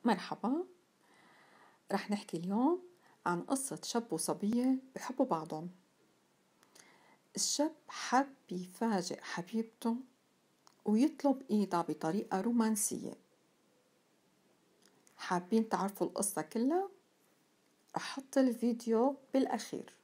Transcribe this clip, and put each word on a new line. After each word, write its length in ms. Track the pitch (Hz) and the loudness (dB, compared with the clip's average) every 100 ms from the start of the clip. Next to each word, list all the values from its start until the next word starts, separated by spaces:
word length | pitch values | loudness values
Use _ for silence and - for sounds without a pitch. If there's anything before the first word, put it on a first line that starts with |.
| 240 | 2
مرحبا، 580 | 196 - 156 214 302 370 - _ _ _ _ - - _ - - _ _ | 0 -2 -4 0 0 -2 -12 _ _ _ _ -20 -20 _ -20 -20 _ _
رح 200 | 196 - | -4 -2
نحكي 260 | 202 - 170 | -6 -4 -8
اليوم 460 | 175 202 269 359 - _ _ _ - | -2 2 2 2 -4 _ _ _ -2
عن 160 | 175 | -2
قصة 380 | - 269 - 160 | -2 -2 -2 -8
شاب 300 | - 233 233 | -4 -4 -2
وصبية 640 | 160 - 165 202 240 254 262 - - | -4 -2 -2 0 2 2 0 -2 -12
بحبوا 300 | - 262 247 | -8 -2 0
بعضهم. 440 | 165 156 156 175 - _ _ _ _ _ _ _ _ _ - - _ _ _ _ - | 0 -2 -8 -8 -14 _ _ _ _ _ _ _ _ _ -20 -20 _ _ _ _ -4
الشاب 360 | - - 302 - - | -2 0 -2 -4 -14
حب 460 | - - 247 277 - - | -10 2 2 2 -8 -10
يفاجئ 680 | 180 180 - 226 202 180 - | -10 -10 -4 0 0 -2 -8
حبيبته 760 | - - 180 220 226 _ 233 240 269 _ _ _ _ _ - _ - | -8 -8 -4 -4 -4 _ -2 -2 -6 _ _ _ _ _ -20 _ 2
ويطلب 560 | 214 294 - 285 269 - | 4 4 4 2 2 2
إيدها 300 | 208 190 175 | 2 2 0
بطريقة 600 | 170 156 160 196 - 190 | 0 -2 0 0 0 -2
رومانسية. 720 | 214 240 220 214 - - - - _ _ _ _ _ _ _ _ _ _ _ _ _ _ _ _ _ _ _ - | 2 2 4 2 -2 -4 -8 -12 _ _ _ _ _ _ _ _ _ _ _ _ _ _ _ _ _ _ _ -12
حابين 520 | - 180 180 220 220 | -2 -2 2 2 2
تعرفوا 380 | 180 196 - - | 0 -2 -2 -4
القصة 340 | - 214 - | -2 -2 -2
كلها؟ 480 | 156 226 254 349 392 - _ _ _ _ _ _ _ _ _ - | -6 -2 2 0 -2 -10 _ _ _ _ _ _ _ _ _ -8
رح 200 | - - | -6 -10
حط 220 | - 277 | -2 4
الفيديو 800 | 262 233 233 233 226 226 254 277 - | 4 4 0 0 2 4 4 0 -2
بالأخير. 600 | 269 262 - - 123 - - | 0 2 -2 -4 -10 -10 -20